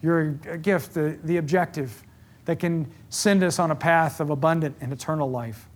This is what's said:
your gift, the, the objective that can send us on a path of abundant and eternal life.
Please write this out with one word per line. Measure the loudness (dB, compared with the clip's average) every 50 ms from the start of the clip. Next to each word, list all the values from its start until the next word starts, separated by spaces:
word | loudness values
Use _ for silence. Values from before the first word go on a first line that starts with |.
your | 2 2 2 2 2 0
gift, | -4 -6 -8 -10 -10 -4 0 0 0 0 0 -4 -4
the, | -2 -2 -2 -2 -4 -4
the | -2 0 0
objective | 0 2 2 0 0 0 -2 -6 -6 -6 -8 -14 -20 -20 -20 -20 -20 -20 -20 -12 -4
that | -4 -4 -2
can | 0 -2 -2 -2 -4 -6 -10 -18 -20 -10
send | -8 0 2 4 4 4 4
us | 2 2 0
on | 0 0
a | 0
path | 0 2 4 4 4 4 2 0 -2
of | -2 -2
abundant | 0 2 2 2 4 2 0 -2 -4 -6
and | -8 -8 -8
eternal | -6 -4 -4 -2 0 0 -2
life. | -2 -4 -6 -8 -10 -12 -16 -20 -20